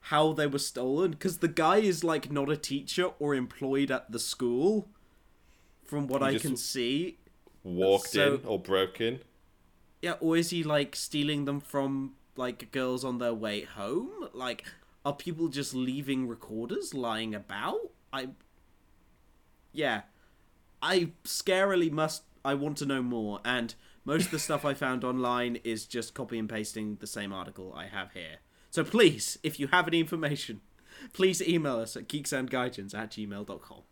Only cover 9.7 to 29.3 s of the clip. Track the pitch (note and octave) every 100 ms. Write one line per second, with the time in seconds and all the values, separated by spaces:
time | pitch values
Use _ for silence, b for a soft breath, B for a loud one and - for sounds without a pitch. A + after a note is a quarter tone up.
9.7 | _ _ _ E3+ E3 E3 E3 E3+ F3 D3+
10.7 | D3+ C#3+ - - D3+ D3 D3 C#3 C#3+ C#3
11.7 | C#3+ C#3 C3+ C3+ C3 _ - B2+ B2 A2+
12.7 | C3+ B2+ B2+ C3 B2 A#2+ A#2 A2 G#2 D2
13.7 | - G2+ D3+ C4 G#4+ D#4+ A#2 B2+ A#2 B
14.7 | B B B C#3+ C#3+ - D#3+ E3 C#3 C#3
15.7 | B2+ B2+ C3 C#3 C3+ B2+ A2+ - A2 A#2
16.7 | A3 F3 C#3+ A#2+ A2 A2+ G#2+ G2+ G2 C3
17.7 | G4+ A#4 _ _ C3+ C3 - _ _ _
18.7 | _ _ _ _ _ _ _ _ _ _
19.7 | - D3 A2 - b b b b _ _
20.7 | _ D3 F#3 E3 - - - - F#3 G3
21.7 | F#3 E3 D3+ D#3 - _ - C#3 C#3+ D3
22.7 | C#3+ C#3+ C3+ B2 A#2+ G#2+ G2+ A#2 B2 A#2
23.7 | - b b - D#3 F3 D#3 - D3 D3
24.7 | C3+ C3+ B2+ B2+ B2+ B2 B2 B2 A#2 A2+
25.7 | A2 - A#2+ A2+ - A#2+ A#2 G#2+ A2 G#2+
26.7 | A2+ G#2+ G#2 G#2 - G2+ G2 F2+ G2 F#2
27.7 | C2+ G2 G2+ F#2 - D#2+ D#2 _ b b
28.7 | - D3+ A3 G3 A2 -